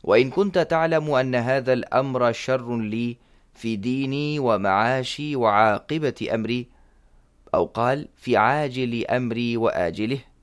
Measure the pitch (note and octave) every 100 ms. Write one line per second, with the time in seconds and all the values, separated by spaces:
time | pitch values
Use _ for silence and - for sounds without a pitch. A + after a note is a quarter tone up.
0 | - A2+ C3 F3 G3+ F3+ D#3+ E3 E3 D#3+
1 | D3+ C3+ C3 B2 A#2+ C3+ B2+ B2+ - B2
2 | C3+ B2+ A#2+ A2+ - C3 A#2+ A#2 G#2+ A2
3 | A#2+ A#2+ _ _ _ - A2+ G#2+ A#2 C3
4 | C3+ C#3 D3 D3+ B2 G#2 G2 G2 A#2 C3
5 | B2+ - D3+ C#3 A2+ G#2 A2 G2+ - D#3+
6 | D3 - A2 A2+ G#2+ B2 B2 _ _ _
7 | _ _ _ _ _ - E2+ A2 A#2+ C#3+
8 | - _ - A2 A2 D3 D3 B2+ B2 A#2
9 | - B2 B2 A2 A#2+ A#2 A2+ - E2+ E2
10 | A2 C3+ - _